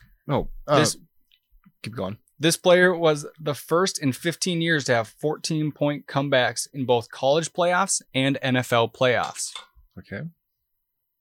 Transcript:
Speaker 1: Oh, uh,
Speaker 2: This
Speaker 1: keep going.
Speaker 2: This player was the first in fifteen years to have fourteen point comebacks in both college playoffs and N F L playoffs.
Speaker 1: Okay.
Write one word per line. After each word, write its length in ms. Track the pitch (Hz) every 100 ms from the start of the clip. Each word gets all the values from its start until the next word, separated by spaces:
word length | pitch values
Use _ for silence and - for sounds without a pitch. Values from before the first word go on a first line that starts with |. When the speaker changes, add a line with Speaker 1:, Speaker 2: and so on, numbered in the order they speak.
| - _ -
Speaker 1:
Oh, 180 | 123 - - -
uh, 140 | 151
Speaker 2:
This 160 | 156 - _ _ _ _ _ _ _ _
Speaker 1:
keep 100 | 110
going. 260 | 113 95 110 _ -
Speaker 2:
This 160 | 156 -
player 400 | 185 180 180 170
was 300 | 165 151 151 -
the 160 | 151
first 480 | 143 - 165 185 -
in 120 | 143
fifteen 480 | - 170 - 185 165
years 240 | 165 156 127
to 80 | 120
have 140 | 110
fourteen 640 | - 151 - - 156 151
point 340 | - 147 147 -
comebacks 640 | 139 143 131 117 117 -
in 120 | 147 127
both 260 | 120 -
college 400 | - 135 156 156
playoffs 500 | - 175 180 196 - - 131
and 240 | 135 139
N 140 | 135 127
F 160 | 123
L 160 | 120 113
playoffs. 640 | - 127 107 - - - - - _ _ -
Speaker 1:
Okay. 220 | - 101 165 _ _ _ _ _ _ _ _ _